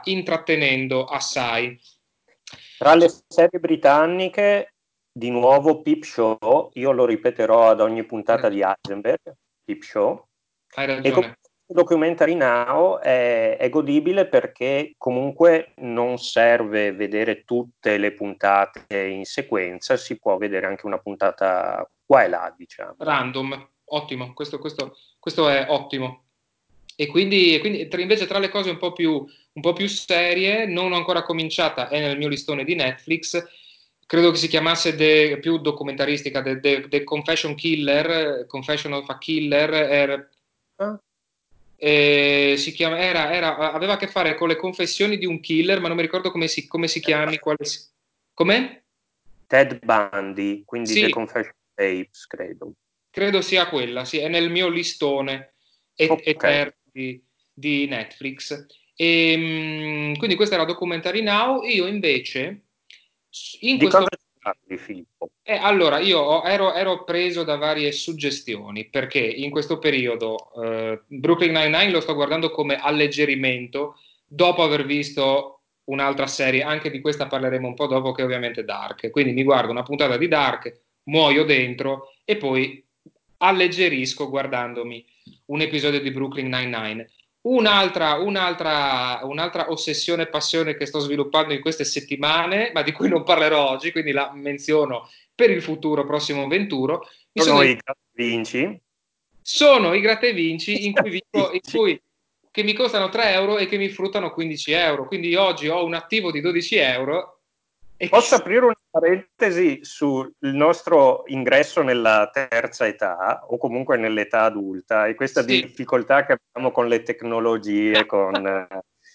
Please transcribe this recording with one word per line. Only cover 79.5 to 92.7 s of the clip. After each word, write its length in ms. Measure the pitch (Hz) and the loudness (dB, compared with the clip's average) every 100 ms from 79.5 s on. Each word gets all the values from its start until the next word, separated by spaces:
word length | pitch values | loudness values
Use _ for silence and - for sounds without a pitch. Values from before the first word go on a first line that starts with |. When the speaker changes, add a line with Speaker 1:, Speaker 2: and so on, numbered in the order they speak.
| 131 113 | 2 2
Speaker 1:
una 120 | 120 | -4
puntata 340 | 131 143 143 123 | -4 0 0 0
di 100 | 170 | 0
Dark, 540 | 156 135 117 120 - _ _ | 2 0 -2 -8 -16 _ _
muoio 400 | - 156 151 143 | -2 4 4 4
dentro 680 | 151 135 127 123 135 135 - _ | 4 2 0 -4 -6 -6 -10 _
e 140 | - 208 | -4 -2
poi 460 | 139 131 135 135 _ _ - _ _ - | 0 0 -2 -6 _ _ -20 _ _ -2
alleggerisco 920 | 180 185 180 175 180 135 127 - 139 | 2 4 2 2 0 0 -4 -6 -6
guardandomi 760 | 139 135 123 120 120 120 117 - _ - - - | -4 -4 -4 -6 -8 -10 -12 -18 _ -20 -20 -8
un 140 | 147 | -4
episodio 380 | 156 151 147 143 | -4 -2 -2 -2
di 100 | 139 | -4
Brooklyn 380 | 131 135 135 131 | -6 -6 -6 -6
Nine-Nine. 600 | 127 123 117 110 113 113 _ _ _ | -6 -4 -6 -8 -10 -14 _ _ _
Un'altra, 760 | 233 254 214 202 190 180 156 147 | 0 2 4 4 2 0 0 0
un'altra, 1040 | 202 196 180 170 160 147 139 127 127 123 | -2 -2 -2 -2 -2 0 0 -2 -2 -6
un'altra 480 | 135 147 175 175 165 | -8 -6 -4 -4 -4
ossessione 540 | 156 - 143 - 170 | -6 -6 -4 -2 -2
e 40 | 160 | -2
passione 480 | 151 - 165 156 147 | -4 -2 -2 -2 -4
che 120 | 139 | -6
sto 100 | 151 | -4
sviluppando 560 | 143 143 143 156 151 | -2 -2 0 0 0
in 80 | 139 | -2
queste 220 | 160 - | -4 -4
settimane, 880 | 139 143 - 135 147 165 170 202 233 | -4 -6 -8 -4 0 0 0 -2 -2